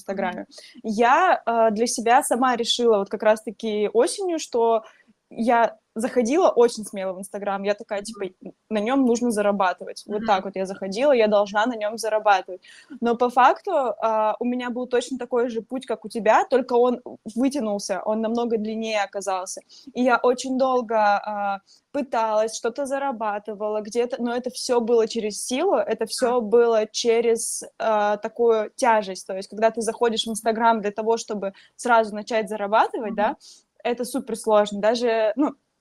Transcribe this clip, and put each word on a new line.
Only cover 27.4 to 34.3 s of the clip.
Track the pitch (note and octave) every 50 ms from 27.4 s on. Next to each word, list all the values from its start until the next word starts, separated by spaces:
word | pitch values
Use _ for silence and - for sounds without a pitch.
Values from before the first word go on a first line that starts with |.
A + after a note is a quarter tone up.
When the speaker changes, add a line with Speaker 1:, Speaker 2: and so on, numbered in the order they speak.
| - - - - A3 - - -
Speaker 2:
а, | - A3 A3 G#3 G#3 G#3 G#3 G#3
такую | - A3+ - - A#3+ A#3 A3+ A3 G#3+ G#3+ -
тяжесть. | - C4 A#3+ A3+ A3 G#3 F#3+ F#3 F#3 - -
То | G3 F#3+
есть, | G3 -
когда | G#3+ G3+ A3+ A3+
ты | A3+ A#3
заходишь | A3+ G#3 A3+ - A#3+ A#3 A3 A3 - A3+
в |
Инстаграм | A3+ G3 - A#3 A3 G#3+ A#3 A#3 A3+ A3
для | G3 G#3
того, | G#3 - A3 A3 A3+ A#3
чтобы | - - A3+ G#3 F#3+ G3 G3 - _ _ _ -
сразу | - A#3+ A#3 A3+ A3 G#3 G3+
начать | G#3 G#3 - A#3+ A3 A3 F#3+
зарабатывать, | G#3+ G#3+ G#3 G3 G#3 A#3 E4 - - E4 A#3 G#3 A3+
Speaker 1:
Мгм. |
Speaker 2:
да, | G#3+ G#3 A3+ D#4+ - - - - - _ _ _ _ -
это | A#3+ A#3+ A#3+ B3
суперсложно. | A#3+ - C4+ G3+ -